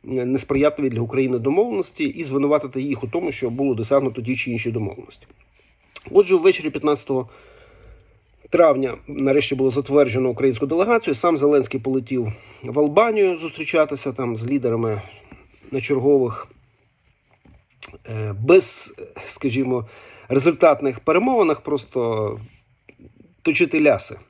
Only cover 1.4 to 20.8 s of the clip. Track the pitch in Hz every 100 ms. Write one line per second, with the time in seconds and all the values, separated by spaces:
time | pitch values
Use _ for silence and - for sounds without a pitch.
1.4 | 120 165 240 208 180 - 147 160 151 135
2.4 | 143 147 143 131 139 123 117 170 175 -
3.4 | 123 120 139 113 113 139 131 113 117 127
4.4 | - 117 117 113 104 - - - _ _
5.4 | _ _ _ _ _ - - 196 185 185
6.4 | 175 - 156 143 147 143 - 131 117 -
7.4 | - - - - - - _ _ _ _
8.4 | - 170 165 131 131 117 - 143 135 139
9.4 | - 131 131 127 131 143 135 120 127 117
10.4 | 135 120 139 165 202 233 220 139 175 160
11.4 | 143 147 127 135 123 131 117 131 110 107
12.4 | - - 123 127 147 156 233 214 190 170
13.4 | 165 156 151 170 156 139 139 127 123 113
14.4 | 113 139 123 113 113 104 - - - -
15.4 | _ _ - 135 113 135 135 143 123 113
16.4 | - _ _ _ _ _ _ _ _ _
17.4 | _ _ _ _ - - - 110 107 101
18.4 | 127 185 - - - - - - - -
19.4 | 135 120 127 127 113 - - - - 131
20.4 | 147 156 170 143